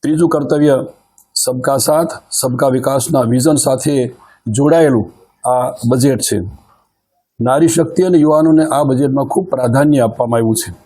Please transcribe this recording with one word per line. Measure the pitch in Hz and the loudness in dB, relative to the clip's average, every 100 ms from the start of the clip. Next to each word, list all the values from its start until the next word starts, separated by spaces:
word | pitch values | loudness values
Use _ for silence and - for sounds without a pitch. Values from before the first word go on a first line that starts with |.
ત્રીજું | 139 156 165 | -2 0 2
કર્તવ્ય | 160 135 151 147 131 - - _ _ _ | 0 -2 0 2 2 -2 -16 _ _ _
સબકા | - - 127 135 139 | -6 -4 -4 -2 -2
સાથ, | 151 151 165 - _ | 0 0 -2 -6 _
સબકા | - 131 123 139 | -6 -4 -2 0
વિકાસના | 127 131 135 123 147 | 0 -2 -2 -2 -2
વિઝન | 117 127 139 | 0 0 2
સાથે | 147 143 127 151 143 120 - _ _ - | 0 0 -2 0 -2 -2 -8 _ _ -6
જોડાયેલું | 107 143 165 156 120 98 _ _ _ 127 | 0 2 4 4 2 -2 _ _ _ -2
આ | 127 127 - 120 | -2 -2 -4 -2
બજેટ | 127 139 127 | 2 2 0
છે. | - 107 98 - _ _ _ _ _ _ _ _ | -2 -4 -6 -14 _ _ _ _ _ _ _ _
નારી | 120 135 165 | 0 2 0
શક્તિ | 165 165 - | 0 -2 0
અને | 185 175 | 2 4
યુવાનોને | 151 156 160 160 | 4 4 4 2
આ | 156 139 | 2 0
બજેટમાં | 139 127 143 135 | 0 0 0 0
ખૂબ | 139 - 185 | -2 -4 -4
પ્રાધાન્ય | 131 127 127 147 143 | -4 0 2 2 2
આપવામાં | 113 113 120 117 | 0 -2 -2 0
આવ્યું | 113 | 0
છે. | 110 - 87 | -2 -6 -14